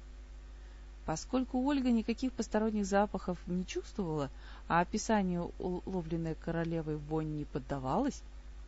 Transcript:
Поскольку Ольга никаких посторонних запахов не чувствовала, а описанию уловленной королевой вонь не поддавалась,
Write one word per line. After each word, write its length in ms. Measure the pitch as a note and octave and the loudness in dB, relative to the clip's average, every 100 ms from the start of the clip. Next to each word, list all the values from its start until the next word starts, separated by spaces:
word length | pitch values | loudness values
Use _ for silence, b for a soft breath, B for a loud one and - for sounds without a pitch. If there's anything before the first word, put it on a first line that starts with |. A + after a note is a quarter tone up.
| - - - - - - B B B - - | -12 -14 -14 -14 -14 -14 B B B -10 -4
Поскольку 580 | D#3+ - B3+ B3+ B3+ | -2 0 0 2 2
Ольга 280 | B3+ D4 B3+ | 4 4 6
никаких 420 | A#3 A3 A#3 C4 | 4 4 0 0
посторонних 540 | - A3+ A3 A3 G#3+ G3 | -2 0 2 4 2 4
запахов 500 | G3 G#3 F#3+ - F3 - | 6 6 2 -2 -4 0
не 180 | F3+ | -2
чувствовала, 680 | F#3 F4 - - F3+ D#3 C#3 - B B - | 0 -4 -6 -2 0 0 0 -4 B B 2
а 120 | E3 | 4
описанию 720 | F3+ G#3+ - A3 F#3 F3 E3+ - | 4 2 4 4 4 2 0 -2
уловленной 720 | - F3+ - F#3 D#3+ E3 E3 | -2 -2 -2 -2 0 0 0
королевой 640 | D#3 - E3 E3 E3 D#3 D3+ | -2 -2 0 0 0 0 -4
вонь 400 | D3 D#3+ D#3 D3+ | 0 0 0 -2
не 80 | D3 | -2
поддавалась, 800 | D#3 C3 C#3+ C3 D#3+ C#4 - - - - - | -4 -2 -2 0 2 2 -2 -8 -14 -14 -14